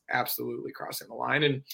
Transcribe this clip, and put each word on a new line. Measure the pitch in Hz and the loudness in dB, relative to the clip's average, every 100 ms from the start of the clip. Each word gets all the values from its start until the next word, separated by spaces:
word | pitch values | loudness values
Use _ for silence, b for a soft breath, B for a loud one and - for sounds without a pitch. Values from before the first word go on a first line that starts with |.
| - | -2
absolutely | 123 123 - 123 120 - | 0 2 -2 -4 -4 -6
crossing | - - - - | -6 -8 -8 -8
the | 113 | -4
line. | 123 135 | 0 4
And | 147 135 - | 4 4 -2